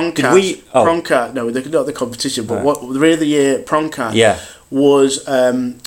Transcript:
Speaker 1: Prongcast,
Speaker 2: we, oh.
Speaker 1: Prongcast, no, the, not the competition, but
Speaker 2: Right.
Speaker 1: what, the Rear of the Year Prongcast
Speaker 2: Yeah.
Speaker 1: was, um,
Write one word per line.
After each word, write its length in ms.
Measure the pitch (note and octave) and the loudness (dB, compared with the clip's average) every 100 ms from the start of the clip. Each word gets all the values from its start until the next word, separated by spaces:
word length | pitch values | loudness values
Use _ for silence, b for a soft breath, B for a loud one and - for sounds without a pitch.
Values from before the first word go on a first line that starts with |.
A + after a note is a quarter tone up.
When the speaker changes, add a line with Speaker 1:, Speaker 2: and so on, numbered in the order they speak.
| E3+ E3 C3+ | 0 -2 2
Speaker 1:
Prongcast, 80 | |
Speaker 2:
we, 280 | F3+ F#3+ - - | 4 2 -2 -2
oh. 100 | C3+ | 2
Speaker 1:
Prongcast, 500 | E3 E3+ E3 D3 A#2 | 2 2 0 0 0
no, 160 | B2+ A#2 | -4 -4
the, 120 | A#2+ C3+ | -4 -4
not 160 | D#3 C3+ | -4 -4
the 80 | |
competition, 520 | - B2 - C#3 C3 A2 | -6 -8 -6 -6 -6 -6
but 100 | A2 | -2
Speaker 2:
Right. 80 | C3 | -2
Speaker 1:
what, 160 | - | -2
the 180 | B2 C3 | -4 0
Rear 140 | D#3+ | 2
of 60 | E3 | 2
the 60 | D3+ | 0
Year 320 | D3 C#3 B2+ | 2 2 0
Prongcast 540 | - D3+ D#3 D#3 A#2 G#2+ | -2 -2 -2 -4 -2 2
Speaker 2:
Yeah. 200 | A2+ F#2+ B B B | 2 2 B B B
Speaker 1:
was, 560 | C3+ C#3 C#3 C3+ C3 - | 0 4 4 4 0 -2
um, 500 | C3 B2+ B2 B2 A#2+ | 0 2 0 -4 -8